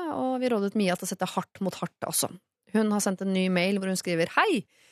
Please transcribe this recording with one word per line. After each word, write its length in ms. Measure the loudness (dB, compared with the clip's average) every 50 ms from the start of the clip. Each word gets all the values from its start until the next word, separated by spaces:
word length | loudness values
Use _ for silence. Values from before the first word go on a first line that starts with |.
| -2 -4 -4
og 240 | -2 -2 -2 -2 0
vi 160 | 0 0 0
rådet 220 | 0 0 0 0 2
Mia 160 | 2 2 2
til 120 | 0 -2
å 40 | -6
sette 160 | -4 -4 -4 -4 -2
hardt 240 | -4 -6 -6 -8 -6
mot 160 | -4 -4 -4
hardt, 240 | -4 -8 -8 -8 _ -8
altså. 240 | -4 -2 -2 -2 -2 -6 -12 -20 _ _ _ _ _
Hun 200 | 0 2 2 2 2
har 60 | 2
sendt 200 | 0 0 -2 0
en 120 | -2 0 2
ny 140 | 2 2 2
mail 280 | 4 2 2 2 2 0
hvor 100 | 0 -2
hun 80 | -2 -2
skriver, 320 | -2 0 0 0 0 2 2 2
"Hei! 240 | 2 2 2 0 -2 -6 _ _ _ _